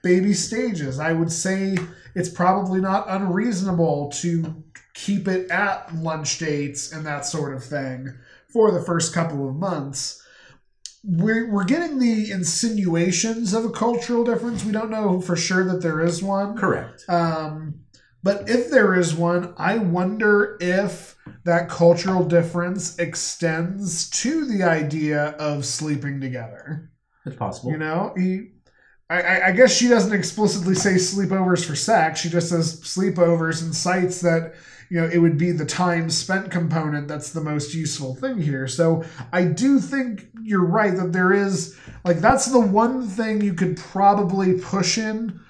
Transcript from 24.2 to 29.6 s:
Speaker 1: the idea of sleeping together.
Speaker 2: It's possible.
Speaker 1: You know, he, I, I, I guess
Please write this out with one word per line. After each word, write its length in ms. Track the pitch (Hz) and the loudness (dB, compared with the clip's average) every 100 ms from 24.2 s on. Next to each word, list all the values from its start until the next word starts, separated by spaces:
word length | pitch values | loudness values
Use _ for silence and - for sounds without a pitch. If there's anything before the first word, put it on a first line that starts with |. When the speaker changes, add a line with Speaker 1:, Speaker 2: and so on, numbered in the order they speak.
| 240 320 | -2 -2
Speaker 1:
the 180 | 269 202 | -2 0
idea 680 | 180 160 147 156 151 147 151 151 | 2 2 0 -2 -2 0 -2 -4
of 240 | 151 147 | -4 -4
sleeping 560 | 127 - 151 143 143 139 | -6 -6 -4 -4 -4 -6
together. 720 | 135 123 113 - - 156 - _ _ _ - | -6 -8 -12 -14 -12 -12 -12 _ _ _ -16
Speaker 2:
It's 80 | |
possible. 380 | - 98 - 123 | -8 -8 -6 -6
Speaker 1:
You 60 | 156 | -4
know, 340 | 156 165 208 185 | -2 -2 -2 -2
he, 340 | 185 190 - _ _ _ _ _ _ | -2 -2 -8 _ _ _ _ _ _
I, 120 | 170 | -2
I, 240 | 175 185 185 | 0 2 2
I 40 | |
guess 240 | 190 | 6